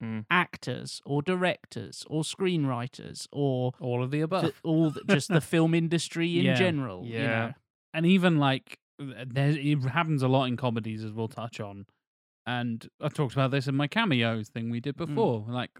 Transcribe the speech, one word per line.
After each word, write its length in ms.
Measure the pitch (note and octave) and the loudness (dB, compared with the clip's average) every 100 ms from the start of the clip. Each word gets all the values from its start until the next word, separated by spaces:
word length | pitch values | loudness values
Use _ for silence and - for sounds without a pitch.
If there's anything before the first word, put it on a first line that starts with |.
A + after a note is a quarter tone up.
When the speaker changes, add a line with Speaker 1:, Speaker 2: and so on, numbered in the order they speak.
Speaker 1:
Mm. 240 | A2+ A2 G#2+ | -8 -6 0
Speaker 2:
actors 720 | F3+ E3+ - - B2+ C3+ - - | 2 2 -4 -8 -8 -8 -12 -4
or 160 | C#3+ | -2
directors 840 | C#3+ F#3 F3+ - - A2+ F#2+ - - | 0 0 0 -2 -6 -12 -12 -12 -6
or 140 | D#3 | -4
screenwriters 1040 | D3+ - F#3+ E3+ C#3 A#2+ B2 - - - - | -4 -2 0 2 0 -2 -6 -10 -14 -14 -10
or 400 | C#3 C#3 B2+ B2+ - | -2 0 2 -2 -4
Speaker 3:
All 200 | C3 B2 | -4 -2
of 100 | B2+ | -2
the 100 | D3 | -2
above. 220 | D#3+ F3+ | -2 0
Speaker 2:
the, 100 | D#3+ - | -2 -2
all 280 | E3 D#3+ D#3+ | 0 2 2
the, 100 | D3 - | 0 2
just 180 | F3+ - | 2 4
the 140 | E3 | 0
Speaker 3:
<laughs> 120 | - E3+ | 2 2
Speaker 2:
film 180 | E3 | 4
industry 680 | E3 E3 E3 - E3+ E3+ E3+ | 4 2 0 -2 -2 0 2
in 60 | F3+ | 4
Speaker 3:
Yeah. 80 | - | 4
Speaker 2:
general, 500 | F#3 D3+ B2+ F#2 A#2+ | 4 2 -4 -6 -8
you 100 | A2+ | -2
Speaker 1:
Yeah. 80 | A2+ A2+ A#2 | 0 0 -2
Speaker 2:
know. 60 | C#3 _ _ _ | -6 _ _ _
Speaker 3:
And 120 | D#3 E3+ | 0 4
even, 320 | F#3+ F3+ D#3 | 6 6 4
like, 420 | C#3 C3 - - _ - | 4 2 -4 -20 _ -16
th-, 300 | C#3 B2 B2+ | -14 -12 -6
there, 200 | B2 C#3+ | 0 2
it 320 | D3+ C#3+ D3 | 2 2 0
happens 400 | B2+ C#3 D#3+ D3 | 0 0 0 2
a 60 | B2+ | 4
lot 160 | C3 B2+ | 4 2
in 100 | A#2 | 0
comedies, 480 | B2+ A#2 A2 A2 | -2 -2 -4 -8
as 80 | A2 | -8
we'll 160 | G#2+ A2+ | -6 -6
touch 320 | - A2+ - | -6 -12 -10
on. 260 | G#2 G2+ G2+ _ _ _ _ _ - | -12 -12 -18 _ _ _ _ _ -2
And 420 | B2 A#2+ A2+ - _ | -2 0 -4 -10 _
I 80 | D3+ | -6
talked 240 | - C#3 | -2 -2
about 180 | C3+ C3 | 2 2
this 160 | C#3 C3 | 2 0
in 80 | C#3 | 0
my 120 | C#3+ | 0
cameos 600 | A3 A3+ B2+ A#2 A2+ G#2+ | 0 2 4 2 0 -6
thing 220 | A#2 A2+ | -6 -6
we 100 | A#2 | -4
did 160 | C#3+ C#3 | -6 -6
Speaker 2:
Mm. 120 | E3 | -4
Speaker 3:
before. 380 | D3 G#3 A#2 A2 | 0 2 0 -4
Like, 220 | B2 A2+ - | -6 -6 -10